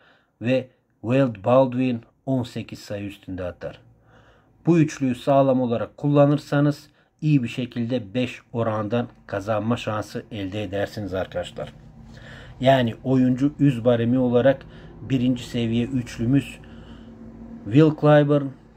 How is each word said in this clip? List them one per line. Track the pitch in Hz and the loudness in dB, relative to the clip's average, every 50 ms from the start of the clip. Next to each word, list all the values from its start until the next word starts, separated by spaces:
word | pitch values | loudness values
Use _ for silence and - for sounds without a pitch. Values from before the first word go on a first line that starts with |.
| _ _ _ _ _ _ _ _ | _ _ _ _ _ _ _ _
ve | 107 120 131 131 127 - _ _ _ _ _ _ | -2 0 0 0 -2 -6 _ _ _ _ _ _
Wade | - 107 127 135 139 127 110 98 92 | -4 0 2 2 2 0 -2 -4 0
Baldwin | 120 123 131 135 127 120 127 131 127 120 113 117 _ _ _ _ | 2 4 4 4 4 0 -2 -2 -2 -2 -6 -8 _ _ _ _
on | 135 135 127 | -4 -4 -4
sekiz | 117 - - 117 107 - - - | -4 -6 -10 -12 -12 -12 -14 -18
sayı | - - 107 101 104 | -12 -12 -10 -10 -8
üstünde | 101 98 - - - 95 90 90 | -10 -12 -14 -14 -12 -10 -8 -8
atar. | 87 87 - - 80 - - _ _ _ _ _ _ _ - _ _ _ _ _ _ _ _ _ | -10 -10 -10 -12 -14 -14 -14 _ _ _ _ _ _ _ -20 _ _ _ _ _ _ _ _ _
Bu | 160 170 170 | 2 4 4
üçlüyü | 151 151 - - 139 131 120 | 4 2 0 -4 -2 -2 -2
sağlam | 120 - 147 139 139 135 135 127 127 | -2 0 2 4 4 4 4 2 0
olarak | 127 120 117 110 - - - | 0 -2 -2 -4 -4 -8 -10
kullanırsanız | - - 147 143 143 143 143 147 143 - - 147 143 147 147 143 - - _ _ _ _ _ _ _ | -6 -2 2 4 6 6 6 4 0 -2 -2 0 2 2 2 0 -2 -12 _ _ _ _ _ _ _
iyi | 156 151 151 139 | 0 2 2 2
bir | 120 110 | 2 -2
şekilde | - - 123 120 - 123 117 113 127 123 107 95 98 | -6 -8 -8 -6 -6 -6 -4 -4 -4 -6 -6 -6 -4
beş | 127 127 120 - - _ _ | -4 -4 -4 -6 -14 _ _
orandan | - 117 113 110 107 107 104 104 113 117 113 - - - _ | -6 -2 -2 -2 -2 -4 -4 -2 -2 -2 -2 -4 -10 -20 _
kazanma | - - 101 95 107 110 104 101 113 120 | -8 -8 -6 -4 -2 -4 -2 0 -2 -2
şansı | 117 - 110 107 107 104 - - 120 - - | -2 -2 -4 -4 -4 -6 -8 -10 -14 -12 -12
elde | - 104 95 92 98 107 | -10 -10 -8 -6 -6 -6
edersiniz | 104 92 95 101 101 98 - 113 104 92 90 | -8 -6 -4 -4 -4 -4 -6 -10 -8 -6 -6
arkadaşlar. | 92 90 - - 87 87 - - - - - - - - - - - - - - - - - - - - - - - | -6 -6 -6 -6 -8 -8 -8 -10 -12 -12 -12 -14 -20 -20 -20 -20 -20 -20 -20 -20 -20 -20 -20 -20 -20 -20 -20 -10 0
Yani | 127 131 135 131 123 113 107 - - | 4 4 4 4 2 -2 -4 -6 -2
oyuncu | 131 131 131 127 127 127 123 135 147 147 - | 0 2 4 4 2 2 2 0 -2 0 2
üz | 139 143 127 117 110 | 2 2 2 2 2
baremi | 123 120 117 117 117 123 131 | 2 2 2 2 0 2 2
olarak | 127 123 120 120 117 135 135 - - - - - - - - - | 2 2 2 4 4 4 2 2 -6 -18 -20 -20 -20 -20 -20 -18
birinci | - 104 135 127 123 127 127 120 - | -6 -4 -2 0 0 0 0 -2 -6
seviye | - - 120 117 113 113 120 120 | -8 -4 -4 -2 0 0 -2 -2
üçlümüz | 117 135 127 117 - - - 117 117 139 139 - - - - - - - - - - - - - - - - - - - - - - - - - | -2 -4 -6 -6 -6 -8 -4 0 2 2 2 0 -2 -14 -20 -20 -20 -20 -20 -20 -20 -20 -20 -20 -20 -20 -20 -20 -20 -20 -20 -18 -18 -18 -14 -8
Will | 98 107 143 160 156 151 - | 2 6 6 6 6 4 2
Clyburn, | - 151 151 147 147 143 147 143 139 135 131 - - - - | 4 6 6 6 6 4 2 0 0 -4 -10 -14 -20 -20 -20